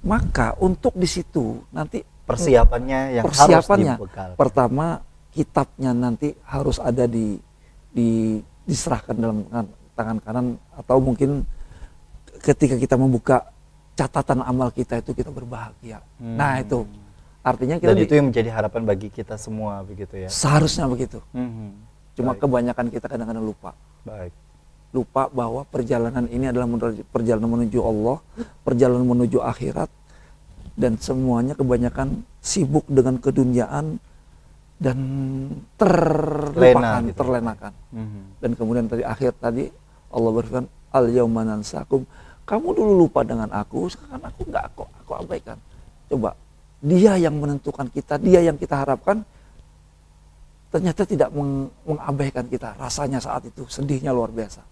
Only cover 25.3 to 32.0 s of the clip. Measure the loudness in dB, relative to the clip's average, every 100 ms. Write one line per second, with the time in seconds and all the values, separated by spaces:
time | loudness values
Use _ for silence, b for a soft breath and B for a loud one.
25.3 | -2 -4 -4 -6 -6 -2 0 0 -2 -4
26.3 | -2 -2 0 -2 -2 -2 -4 -6 -2 0
27.3 | 2 2 0 0 0 0 0 0 -2 -8
28.3 | B -14 B -2 4 4 4 4 4 2
29.3 | 2 -2 -4 -6 -4 -6 _ _ b b
30.3 | b -20 -20 -18 -2 0 0 -2 -2 2
31.3 | 2 0 0 0 2 0 -2